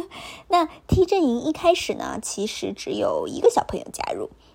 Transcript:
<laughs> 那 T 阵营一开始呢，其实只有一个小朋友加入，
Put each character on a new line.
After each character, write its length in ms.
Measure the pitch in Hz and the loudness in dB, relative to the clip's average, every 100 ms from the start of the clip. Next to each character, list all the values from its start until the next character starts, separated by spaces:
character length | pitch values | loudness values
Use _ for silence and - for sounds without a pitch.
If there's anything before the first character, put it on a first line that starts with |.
| 349 | 2
<laughs> 360 | - - - - | -6 -16 -18 0
那 220 | 349 320 - - | 2 2 -2 0
T 180 | 381 | 4
阵 180 | 359 392 | 4 4
营 160 | 294 233 | 4 2
一 100 | 262 | 0
开 220 | 311 339 | 2 4
始 200 | 359 - | 4 2
呢， 260 | - 135 135 | -4 -6 -6
其 240 | - - 214 | -8 -6 -6
实 260 | - 196 | -4 -6
只 200 | 208 - | -6 -6
有 340 | 208 - 78 - | -2 0 0 -2
一 140 | - | 2
个 100 | 466 | 4
小 140 | - | 4
朋 160 | - - | 0 -6
友 60 | - | -8
加 200 | - - | -8 -6
入， 180 | - - - _ | -6 -8 -12 _